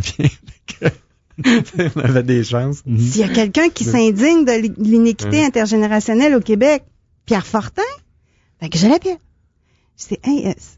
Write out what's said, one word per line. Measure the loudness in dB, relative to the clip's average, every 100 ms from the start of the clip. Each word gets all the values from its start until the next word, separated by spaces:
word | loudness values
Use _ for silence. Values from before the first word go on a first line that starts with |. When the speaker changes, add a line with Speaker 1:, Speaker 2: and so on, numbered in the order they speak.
| -4 -2
Speaker 1:
bien. | -2 -2 -10 -20 -20 -6
<laughs> | -4 -4 _ _ _ -4 0 0 0 -4 -4 -2
On |
avait | 0 0
des | 2 0
chances. | 0 -4 -4 -6 -4
Speaker 2:
Mhm. | -2
Speaker 3:
S'il | 0 0
y |
a | 0
quelqu'un | 0 0 0 0
qui | 0 -2
Speaker 1:
Mais |
Speaker 3:
s'indigne | 2 2 2 2 4
de | 2 0 -2
l'in-, | -2
l'iniquité | 2 4 2 0 -2 0
Speaker 1:
Ouais. |
Speaker 3:
intergénérationnelle | 0 0 0 0 0 0 0 2 2
au | 2
Québec, | 0 2 2 2 -4 _ _ _ -4
Pierre | -4 -2
Fortin, | -6 -4 -6 -6 -8 _ _ _ _ _ _
fait | -6
que | 0
je | 2
l'appelle. | 2 0 -8 _ _ _ _ _ _ _ _
Je | -12
dis, « | -6
Hey, | -2 -2 -2
euh, | -6 -12